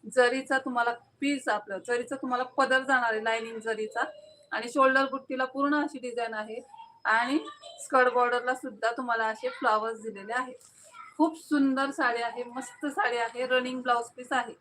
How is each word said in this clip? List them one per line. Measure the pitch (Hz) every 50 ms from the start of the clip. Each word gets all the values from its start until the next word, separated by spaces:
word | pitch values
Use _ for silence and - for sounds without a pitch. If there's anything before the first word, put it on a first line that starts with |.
| - 220 -
जरीचा | 254 247 247 247 269 262 - 269 262
तुम्हाला | 262 269 247 240 233 233 240 233 _ _ _ _
पीस, | 277 277 285 269 - -
आपलं | 214 208 208 - 196 190
जरीचा | 185 - 240 240 247 247 277
तुम्हाला | 262 - 254 247 247 254
पदर | 254 - - 269 262 262 262 262
जाणार | 262 269 254 240 233 220
आहे, | 220 214
लाइनिंग | 226 226 226 226 226 226 226
जरीचा. | 214 226 220 208 214 214 - 233 254 311 - - - - - _ - _ -
आणि | 214 233 240
शोल्डर | - 294 269 269 262 269 269
बुट्टीला | 269 262 269 269 _ 269 247 262
पूर्ण | 254 - 269 277 285 294 302 294
अशी | 311 - 269
डिझाईन | - 247 240 240 233 226 220
आहे | 214 214 220 220 247 - - - - - - _ _ _
आणि | 214 214 226 240 247 277 320 - - - - - - - - -
स्कर्ट | - 302 262 254 247 240
बॉर्डरला | 247 247 240 240 247 240 247 254
सुद्धा | 254 - 262 208 - - 226
तुम्हाला | 233 233 254 240 233 226 220
असे | 220 220 220 - 254
फ्लॉवर्स | 247 - 277 240 214 214 214 226 226 214
दिलेले | 214 220 196 196 196 208 226
आहेत. | 247 254 254 254 - - - _ - - - - - - - -
खूप | - 302 330 320 -
सुंदर | - - 302 285 277 269 262 262 269 277
साडी | 277 - 285 240 233 233 233
आहे, | 233 233 247 247
मस्त | 240 240 254 254 - - - -
साडी | 285 285 - - 247 240
आहे. | 240 233 226 226 247 254
रनिंग | 247 254 254 247 254 254 254 247
ब्लाउज | 254 240 240 233
पीस | - _ - 254 -
आहे. | 294 262 240 226 - _